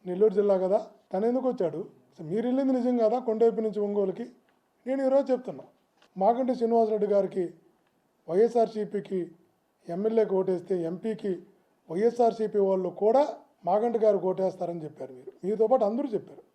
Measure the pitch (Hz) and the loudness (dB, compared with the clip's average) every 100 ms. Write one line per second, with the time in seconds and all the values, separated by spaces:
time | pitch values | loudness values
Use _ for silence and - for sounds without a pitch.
0 | 185 180 214 196 202 190 185 208 - _ | -6 2 4 4 2 2 2 0 -2 _
1 | _ 190 226 254 254 247 170 151 214 _ | _ -2 0 0 -2 -2 -2 -4 -12 _
2 | _ - 156 208 247 262 269 254 247 247 | _ -16 -6 -4 0 0 0 0 0 2
3 | 220 247 240 220 233 220 220 208 208 202 | 2 0 -2 2 2 2 -4 -4 -2 -2
4 | 190 185 240 _ _ _ _ _ 240 269 | -2 -4 -12 _ _ _ _ _ -6 -2
5 | 262 269 262 247 240 139 - _ _ _ | 2 2 2 -2 -2 -12 -18 _ _ _
6 | _ 180 196 240 262 247 226 233 220 214 | _ 0 2 2 -2 0 2 2 2 0
7 | 196 202 190 196 170 - _ _ _ _ | 2 2 0 -4 -6 -8 _ _ _ _
8 | _ _ - 175 226 233 220 220 208 208 | _ _ -4 2 2 2 0 -2 -6 -6
9 | 196 190 165 - _ _ _ _ - 175 | -6 -6 -6 -14 _ _ _ _ -10 -4
10 | 220 220 214 190 185 180 180 185 165 175 | 0 2 2 0 0 -2 -2 -4 -4 -6
11 | 220 220 202 175 - _ _ _ - 165 | -6 -4 -6 -6 -10 _ _ _ -8 0
12 | 226 233 233 220 214 208 196 190 180 - | 0 4 2 2 -2 0 2 2 -2 0
13 | 208 254 302 - _ _ 170 202 240 226 | 4 4 2 -4 _ _ -2 0 0 2
14 | 214 202 180 175 190 - 170 170 151 - | 2 2 0 0 -2 -2 -8 -6 -10 -12
15 | 131 131 - _ 180 214 220 262 208 233 | -16 -14 -18 _ -4 0 4 4 2 -2
16 | 285 202 - - _ | -4 -6 -8 -20 _